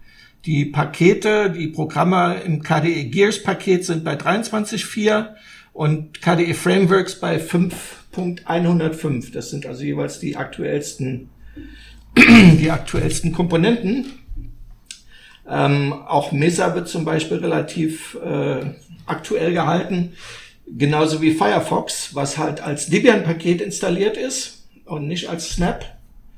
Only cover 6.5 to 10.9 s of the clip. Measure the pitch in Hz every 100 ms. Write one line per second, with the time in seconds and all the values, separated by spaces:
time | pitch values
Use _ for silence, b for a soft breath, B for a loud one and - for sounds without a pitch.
6.5 | - 180 190 185 190 180 - 175 165 -
7.5 | 175 185 - - - - - 180 175 -
8.5 | 170 175 175 160 160 156 127 113 139 123
9.5 | 143 135 127 143 143 143 - 165 143 139
10.5 | - 175 147 147